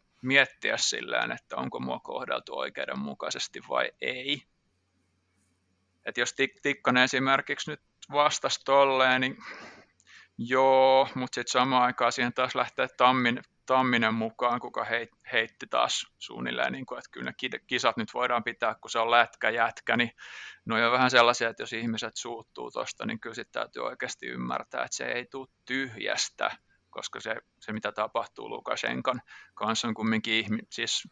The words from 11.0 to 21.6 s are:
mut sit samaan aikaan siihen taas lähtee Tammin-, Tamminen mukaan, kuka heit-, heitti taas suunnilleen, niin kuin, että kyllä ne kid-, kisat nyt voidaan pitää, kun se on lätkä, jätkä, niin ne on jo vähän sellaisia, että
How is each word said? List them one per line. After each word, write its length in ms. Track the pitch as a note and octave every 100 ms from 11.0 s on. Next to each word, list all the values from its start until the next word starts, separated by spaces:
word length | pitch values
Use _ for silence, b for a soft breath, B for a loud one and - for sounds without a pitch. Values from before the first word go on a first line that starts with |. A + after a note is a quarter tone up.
| C3 C3+
mut 180 | B2
sit 140 | - A#2+
samaan 360 | C3 C3 B2+
aikaan 280 | B2 - A#2+
siihen 220 | B2 B2
taas 220 | C3 C3 C3
lähtee 320 | B2 - B2+
Tammin-, 540 | - B2+ C3 A#2+ B2+ - _ -
Tamminen 480 | C3 B2+ A#2+ A2+
mukaan, 460 | A2+ A2+ - B2 A#2+
kuka 240 | A#2+ A#2
heit-, 340 | A2+ A#2 A#2 _ -
heitti 360 | A#2+ A2+ _ -
taas 400 | - - - - _
suunnilleen, 540 | - A1+ B1 B1 C2
niin 120 | B1+ C3
kuin, 120 | -
että 140 | -
kyllä 180 | B2 B2+
ne 40 | -
kid-, 260 | B2+ - -
kisat 300 | B2 B2 A#2
nyt 160 | G#2+
voidaan 300 | A#2+ B2 A#2+
pitää, 320 | A#2 A2+ A2+ A2
kun 80 | -
se 100 | A#2
on 120 | A2+
lätkä, 380 | A#2+ A#2 - A2+
jätkä, 480 | A#2 A#2 - - A#2
niin 140 | A#2+ - B B B B -
ne 100 | A2+
on 60 |
jo 100 | A#2
vähän 200 | B2+ B2+
sellaisia, 380 | B2 A#2 A#2+ A#2
että 140 | -